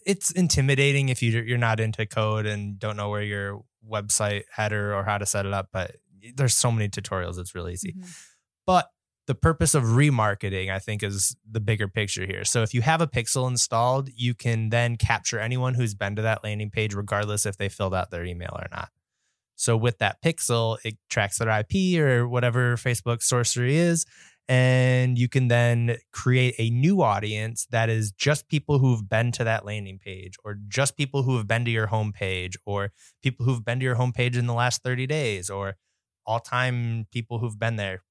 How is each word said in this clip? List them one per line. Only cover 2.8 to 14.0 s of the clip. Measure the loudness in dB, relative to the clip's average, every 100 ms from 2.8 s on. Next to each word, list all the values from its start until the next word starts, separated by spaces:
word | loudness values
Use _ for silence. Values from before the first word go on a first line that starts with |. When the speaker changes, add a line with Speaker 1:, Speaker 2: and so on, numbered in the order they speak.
| -8 -6
Speaker 1:
know | -4
where | -4
your | -4 -6 -6 -10 -16 _ -8
website | -6 0 0 0 -2 -6
header | -4 -2 0 -2 -2
or |
how | -2 -2
to | -2
set | -2 -2
it |
up, | -4 -4
but | -6 -6 -10 _ _ -12 0
there's | 2 2
so | 2
many | 2 -2
tutorials. | -4 -6 -4 -4 -8
It's | -10
really | -8 -8
easy. | -8 -10
Speaker 2:
Mm-hmm. | -12 -14 -18 -20 _ _ _ 2
Speaker 1:
But | 2 2 _ _ _ -6
the | 2
purpose | 2 4 4 4
of |
remarketing, | 4 4 6 4 2 0 -4 -4 -2
I | -4
think, | -4 -4
is | -2 0 -2 -4 -6
the | -4
bigger | 0 0 0
picture | -2 -4 -4 -6
here. | -4 0
So | 0
if | 2
you | 2
have | 2 2
a | 2
pixel | -2 -2 -2 0
installed, | 0 0 2 2 0